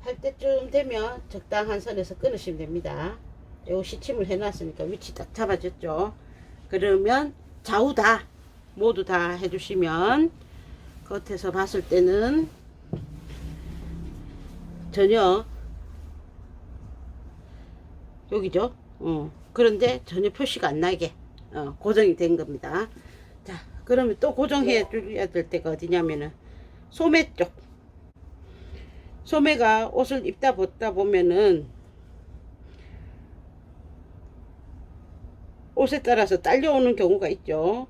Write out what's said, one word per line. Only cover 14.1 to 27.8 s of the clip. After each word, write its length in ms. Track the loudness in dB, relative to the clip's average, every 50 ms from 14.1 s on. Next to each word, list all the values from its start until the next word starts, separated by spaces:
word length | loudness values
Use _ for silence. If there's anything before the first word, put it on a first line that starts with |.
| -14 -14 -16 -16 -16 -16 -16 -16 -16 -16 -16 -16 -16 -14 -14 -6
전혀 540 | 2 4 6 6 6 6 6 6 4 4 0 -4 -12 -14 -14 -14 -14 -14 -14 -16 -16 -16 -16 -16 -16 -18 -18 -20 -20 -20 -20 -20 -20 -20 -20 -18 -18 -18 -16 -18 -18 -18 -18 -18 -18 -18 -18 -20 -20 -20 -20 -20 -20 -20 -20 -20 -20 -20 -20 -20 -20 -20 -20 -20 -20 -20 -12 -6
여기죠. 440 | -4 -4 -2 0 0 0 0 -2 -4 -8 -20 -20 -16 -10
어, 320 | -6 -4 -4 -4 -4 -8 -12 -16 -20 -6 2
그런데 480 | 4 4 4 4 4 2 2 0 0 -6
전혀 240 | -8 -4 0 0 0
표시가 380 | 0 -2 -4 -4 -2 -2 -2 -2
안 120 | 0 0
나게, 340 | 0 0 0 0 -2 -6 -6 -8 -20 -20 -20 -20 -20 -14
어, 240 | -10 -10 -8 -8 -8 -6
고정이 360 | -2 2 4 6 6 6 6
된 220 | 4 4 2 2 2
겁니다. 520 | 0 -4 -8 -10 -8 -4 -4 -4 -4 -4 -8 -18 -20 -20 -20 -20 -20 -20 -20 -20 -16
자, 120 | -16 -14 -14 -14 -16 -18 -10 -2
그러면 320 | 0 2 2 4 2 0 0
또 140 | 0 0 2
고정해 560 | 2 0 2 2 2 2 2 2 2 0 0
줘야 360 | -4 -8 -8 -6 -6 -4 -4 -2
될 220 | -2 -4 -4 -2
때가 220 | -4 -4 -4 -4
어디냐면은 600 | -6 -6 -2 0 0 2 2 0 -2 -4 -6 -8 -10 -14 -20 -20 -20 -20 -20 -20 -20 -20 -20 -12
소매 440 | -4 0 2 4 4 4 4 2 0
쪽. 180 | -4 -4 -4 -4 -16 -20 -20 -20 -20